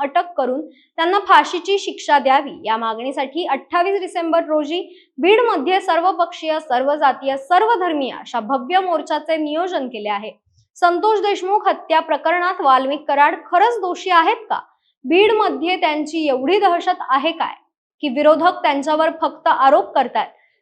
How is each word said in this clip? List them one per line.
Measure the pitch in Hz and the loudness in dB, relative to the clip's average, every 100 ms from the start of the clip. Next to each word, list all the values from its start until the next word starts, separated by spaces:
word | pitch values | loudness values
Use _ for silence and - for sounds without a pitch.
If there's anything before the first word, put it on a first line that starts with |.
अटक | 269 349 349 - | -2 -2 -2 -4
करून | 254 269 311 | -4 -4 -8
त्यांना | - _ - 330 403 | -18 _ -4 0 0
फाशीची | 392 330 294 359 381 392 | 4 4 4 -2 -2 -2
शिक्षा | 381 - - 285 | -4 -8 0 2
द्यावी | 254 277 294 170 190 | 4 2 0 -6 -4
या | 220 | -2
मागणीसाठी | 226 220 254 285 269 302 - | -4 -6 -6 -6 -6 -6 -4
अठ्ठावीस | 277 - 349 370 392 | -6 -2 -2 0 -2
डिसेंबर | 370 359 330 302 294 | -4 -6 -2 -2 0
रोजी | 311 285 349 - - _ - | -2 -2 -6 -8 -16 _ -2
बीडमध्ये | 339 453 466 359 277 381 | 2 4 2 0 0 0
सर्वपक्षीय, | 370 330 359 349 339 - 320 311 | 0 0 0 0 -4 -4 -4 -4
सर्व | 311 247 269 302 | -2 -2 0 2
जातीय, | 285 254 269 269 | 2 2 -2 -4
सर्व | - 359 440 453 | 2 2 4 2
धर्मीय | 359 302 254 - | 0 -2 -4 -8
अशा | 233 240 | -8 -8
भव्य | 214 269 247 370 | -4 -4 0 -2
मोर्चाचे | 370 311 - 302 302 320 | 0 -2 -2 -4 -2 -4
नियोजन | 302 311 370 330 247 | -2 -4 -4 -4 -6
केले | 233 208 | -6 -6
आहे. | 202 214 202 _ _ _ - | -6 -8 -16 _ _ _ 0
संतोष | 349 349 427 415 | 0 2 2 2
देशमुख | 403 392 370 403 403 | 0 -2 0 0 0
हत्या | - - 320 | -2 0 0
प्रकरणात | 320 294 320 349 359 370 | 0 -2 0 0 -2 0
वाल्मिक | 277 262 269 294 302 | 4 4 2 -4 0
कराड | 285 294 330 - | 2 2 0 -2
खरंच | 349 453 466 | 2 2 0
दोषी | 359 349 370 | -4 -4 0
आहेत | 339 339 453 - | 2 2 0 -4
का? | 190 - _ _ _ 254 | -8 -8 _ _ _ 0
बीडमध्ये | 349 427 427 392 262 330 370 | 4 4 2 0 -2 -4 -2
त्यांची | 330 302 302 330 302 | -2 -2 -4 -4 -2
एवढी | 254 269 392 | 0 0 2
दहशत | 392 349 370 359 - | 2 0 -2 -4 -2
आहे | 269 311 | 0 0
काय | 330 226 - _ _ _ _ | -4 -6 -10 _ _ _ _
की | 294 | -4
विरोधक | 247 294 311 349 - | 2 4 4 2 0
त्यांच्यावर | 320 285 302 311 320 320 | 0 0 0 0 0 0
फक्त | 285 - - | -4 -2 0
आरोप | 240 269 320 - 269 | 4 6 4 2 -2
करतायत? | 247 220 - _ _ _ | 0 -2 -6 _ _ _